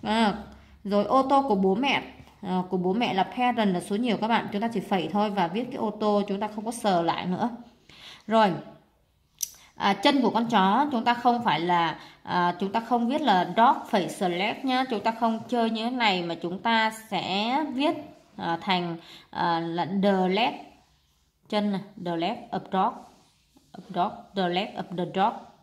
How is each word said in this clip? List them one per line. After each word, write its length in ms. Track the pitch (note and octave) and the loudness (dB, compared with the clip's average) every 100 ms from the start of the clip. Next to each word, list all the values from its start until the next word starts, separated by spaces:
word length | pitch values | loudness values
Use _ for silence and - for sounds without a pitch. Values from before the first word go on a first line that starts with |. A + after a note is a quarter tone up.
À, 320 | G#3+ A3 A3 - - - - - | 0 2 2 0 -8 -18 -20 -14
rồi 200 | G3 G3+ | -2 0
ô 180 | G#3 C4 | 4 2
tô 220 | C4+ C#4 C4+ | 4 4 4
của 60 | |
bố 200 | G3+ F#3+ | 2 4
mẹ, 280 | F#3+ C#4 F#3+ - - - - | 2 2 0 -4 -18 -20 -14
à, 160 | - F#3 F#3 | -4 -4 -2
của 60 | F#3+ | -2
bố 160 | F3+ | 0
mẹ 220 | G3 A3+ | 0 0
là 80 | F#3+ | 0
parent 520 | F#3 - B3 A#3+ G#3+ | 0 0 0 2 2
là 60 | F3+ | 0
số 160 | E3+ G3+ | -2 -2
nhiều 200 | B3 F#3 | 0 0
các 80 | G#3+ | 2
bạn, 200 | A3+ G#3+ | 0 0
chúng 100 | G3+ | -4
ta 60 | A3+ | -2
chỉ 60 | A3 | -4
phẩy 280 | F3+ G3 D#3+ | -2 -2 0
thôi 180 | G#3 G#3+ | 0 0
và 160 | G3 E3+ | 0 -2
viết 180 | F#3+ | -2
cái 120 | B3 C#4 | -6 -4
ô 140 | G#3 G#3 | -6 -2
tô, 220 | G#3+ G#3 G3 | 0 2 0
chúng 120 | G3 | -4
ta 80 | G#3 | -4
không 100 | G#3+ | -6
có 60 | G#3+ | -8
sờ 320 | A#3 G#3+ F3+ | -2 2 2
lại 240 | E3+ - F3 | 2 -2 -2
nữa. 240 | F#3 A#3+ A#3+ - _ _ - - - - | -2 -2 -4 -18 _ _ -20 -20 -20 0
Rồi. 260 | A3 G#3+ D#3 - - _ _ _ _ _ _ - - - - | 4 4 2 -8 -20 _ _ _ _ _ _ -12 -12 -20 -2
À, 160 | G3+ | 0
chân 300 | G3 C#4+ C#4 | 2 4 4
của 80 | A3+ | 2
con 160 | G#3+ A#3 | 2 2
chó 400 | A3+ F#3+ G#3+ D4 | 4 4 4 2
chúng 120 | B3+ | 0
ta 100 | A#3 | 0
không 300 | A#3 B3+ A#3+ | 2 2 2
phải 160 | A3+ D#3 | 2 0
là, 360 | E3+ F3 E3 D#3 - - | 2 2 2 -2 -12 -20
à, 320 | - F3+ F3 F3 | -4 0 0 0
chúng 120 | G3 | -2
ta 80 | A3 | -2
không 280 | A3+ A#3+ A#3 | 0 0 2
viết 120 | D4 | 0
là 280 | D4 F#3+ E3+ F3+ | 4 4 2 4
dog 200 | A#3 D4+ - | 6 4 0
phẩy 180 | G#3+ E3 | 0 0
select 560 | - F#3 F3 G3+ C4+ | -2 -2 0 -2 -2
nhá, 200 | C4+ B3+ C4 | -2 0 0
chúng 100 | A3 | -2
ta 120 | A3+ A3+ | -2 0
không 200 | A3+ A3 G#3+ | -2 -2 -2
chơi 220 | B3 A3+ | 0 0
như 140 | A3+ | 0
thế 60 | A3+ | -4
này 320 | B3+ A3+ F3+ | 0 2 2
mà 120 | E3+ E3 | -2 -4
chúng 160 | F3 F#3+ | -6 -4
ta 300 | A#3 A3+ A3 A3 - | 0 2 0 -2 -6
sẽ 460 | F#3+ A2 F#3+ A3 C4+ D#4 | -4 -2 -2 0 -2 -2
viết, 200 | B3 D4 D4+ - - _ - | -2 -2 -2 -8 -20 _ -10
à, 220 | F#3 E3 | -4 -4
thành, 360 | G3 F#3 F3 E3 - - - | 0 -2 0 -8 -12 -20 -14
à, 300 | - F3 E3 | -4 0 0
là 260 | E3+ E3+ D#3 G3 | -2 -4 -2 0
the 260 | G3 F#3+ F#3 | 2 2 2
leg 240 | F#3+ A#3+ - - - _ _ _ _ _ _ _ | 2 0 -2 -16 -20 _ _ _ _ _ _ _
chân 240 | G#3+ G#3 | -2 -2
này, 80 | G3 - - F3 | -4 -8 -10 -6
the 100 | E3+ | -2
leg 200 | E3+ A3+ - | -2 -4 -6
of 100 | F#3 - | -8 -4
dog, 220 | F#3+ G#3 - - - _ _ _ _ _ | 0 0 -2 -18 -20 _ _ _ _ _
of 220 | - - | -20 -10
dog, 180 | F3+ F#3+ - - G3 | -2 -2 -2 -10 -2
the 120 | F3+ | 0
leg 200 | F3 A#3 - | 0 -4 -8
of 200 | - F3 | -8 -6
the 60 | F3 | -4
dog 200 | F#3+ G#3 B3 - _ | 0 0 0 -16 _